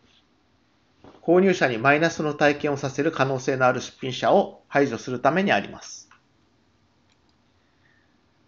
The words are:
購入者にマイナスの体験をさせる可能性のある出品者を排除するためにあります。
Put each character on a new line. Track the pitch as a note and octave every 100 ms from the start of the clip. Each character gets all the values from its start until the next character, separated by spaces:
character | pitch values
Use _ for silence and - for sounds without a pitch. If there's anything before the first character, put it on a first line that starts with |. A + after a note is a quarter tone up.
| _ _ _ _ _ _ _ _ _ _ - -
購 | - F3
入 | F#3+
者 | F3 C#3+
に | A2+
マ | C3 D3+
イ |
ナ | E3
ス | -
の | D#3
体 | D3 D3 D3
験 | D3
を | C#3
さ | C#3
せ | C#3
る | D#3
可 | D#3+ C3+
能 | C3
性 | C#3 C3
の | B2+
あ |
る | B2
出 | - -
品 | C3
者 | B2 A#2
を | F3+ F#3+ - -
排 | C#3+ C#3
除 | A2
す | -
る | B2
た | C#3
め | F3
に | G3
あ | G#2
り | -
ま | -
す。 | - - - _ _ _ _ _ _ _ _ _ _ _ _ _ _ _ _ _ _ _ _ _ _ _